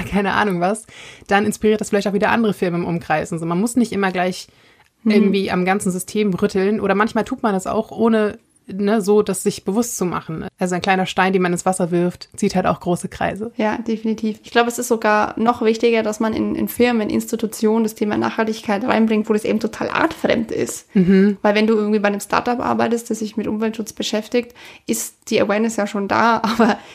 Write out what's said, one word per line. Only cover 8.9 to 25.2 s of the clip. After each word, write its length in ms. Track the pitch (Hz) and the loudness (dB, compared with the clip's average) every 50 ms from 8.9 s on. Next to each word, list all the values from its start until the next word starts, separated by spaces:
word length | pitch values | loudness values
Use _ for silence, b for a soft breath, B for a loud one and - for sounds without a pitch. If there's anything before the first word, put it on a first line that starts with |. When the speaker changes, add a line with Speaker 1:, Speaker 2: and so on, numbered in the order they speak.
| 220 226 | 0 2
Speaker 1:
so 200 | 185 196 208 214 | 2 4 4 4
das 220 | 208 208 185 - - | 2 2 -2 -2 -2
sich 200 | 208 - - - | -4 -4 -2 -4
bewusst 320 | 202 190 233 233 - - - | -2 -2 0 -2 -2 -4 -4
zu 80 | 190 | -4
machen. 420 | 175 160 160 - - 160 156 139 - - - | -4 -4 -6 -6 -8 -8 -8 -8 -10 -6 -4
Also 140 | 190 180 180 | -4 -2 -2
ein 60 | 175 | -2
kleiner 240 | - 196 190 185 185 | 0 2 2 2 0
Stein, 260 | - - 196 185 190 190 | 0 0 0 2 2 4
den 80 | 185 180 | 4 2
man 80 | 175 | 2
ins 140 | 175 175 - | 0 0 0
Wasser 260 | 185 185 - 185 165 | -2 0 0 0 0
wirft, 380 | 180 175 175 180 - - - - - | 2 2 2 0 -2 -4 -12 -20 -6
zieht 200 | - 214 190 - | -2 -2 0 2
halt 100 | 185 180 | 2 2
auch 140 | - 160 - | 0 0 -2
große 280 | - 180 175 170 - 190 | -2 -2 -2 -2 -4 -8
Kreise. 420 | - - - 170 170 190 220 233 - - | -6 -4 -2 -2 -2 -4 -8 -8 -4 -2
Speaker 2:
Ja, 200 | 214 214 214 - | -2 -2 -2 -2
definitiv. 600 | 226 - 226 220 220 226 220 214 - 220 214 - - | -2 -4 -4 -2 -2 -2 -2 -2 -2 -4 -4 -6 -10
Ich 60 | - | -2
glaube, 160 | - 240 240 240 | 2 2 2 2
es 80 | 233 - | 0 -4
ist 80 | 247 - | -2 -2
sogar 520 | 233 220 - 214 214 208 214 - - - | 0 0 2 2 2 2 2 0 -2 0
noch 220 | 220 233 240 240 | 0 0 0 2
wichtiger, 400 | 233 220 226 226 240 240 233 226 220 | 0 0 2 2 2 2 2 2 0
dass 160 | 214 214 - | -2 -2 -2
man 140 | 226 220 220 | -2 -2 0
in, 220 | 214 214 208 - | -2 -2 -2 -2
in 120 | - 214 196 | -2 -2 -2
Firmen, 360 | - - 240 247 240 226 208 | 0 2 2 2 2 2 0
in 60 | 214 | 0
Institutionen 720 | 226 226 220 - 233 220 - 208 - - 220 214 220 226 220 | -2 -2 -2 -2 -4 -4 -4 -6 -4 -2 0 2 2 2 0
das 100 | 214 220 | -2 -2
Thema 220 | - 214 208 208 214 | -4 -4 -2 0 0
Nachhaltigkeit 640 | 226 226 220 - 220 220 220 - - - 202 190 240 | -2 0 0 -2 -2 -2 -2 -4 -4 -2 -2 0 0
reinbringt, 460 | 247 214 214 226 220 220 214 214 - | 2 2 4 4 4 2 0 0 0
wo 40 | 214 | 0
das 120 | 214 - | 0 0
eben 140 | - 202 214 | 0 0 0
total 300 | - 214 - - 233 - | -2 -4 -4 -6 -6 -2
artfremd 600 | - - - 330 - - - - - - 226 226 | 0 2 2 2 0 0 0 0 2 0 0 -2
ist. 420 | - - 120 - - - - _ - | -4 -4 -4 -4 -6 -10 -12 _ 2
Speaker 1:
Mhm. 420 | 202 180 175 196 190 196 208 202 - - | 2 4 6 6 6 6 4 2 2 2
Speaker 2:
Weil 100 | 208 208 | 2 2
wenn 120 | 214 214 214 | 4 2 2
du 80 | 226 | 2
irgendwie 240 | 214 208 208 214 214 | 2 2 2 2 2
bei 80 | 202 202 | 2 0
einem 120 | 202 196 | 0 -2
Startup 400 | - - - - - 247 240 254 | -4 -2 -2 0 0 0 -2 -2
arbeitest, 500 | - - 233 220 233 226 233 233 226 - | -2 0 0 0 0 0 0 -2 -4 -6
das 80 | 220 220 | -6 -6
sich 180 | 220 208 - 214 | -6 -6 -6 -6
mit 100 | 208 - | -6 -4
Umweltschutz 460 | 214 214 226 220 220 - 214 - - | -4 -2 -4 -4 -4 -6 -8 -10 -8
beschäftigt, 600 | - 220 - - 214 220 - - 240 240 - B B B B B B B - | -8 -6 -4 -4 -4 -4 -2 -2 -2 -2 -2 B B B B B B B -6
ist 420 | 226 226 - - - _ | -4 -4 -4 -8 -12 _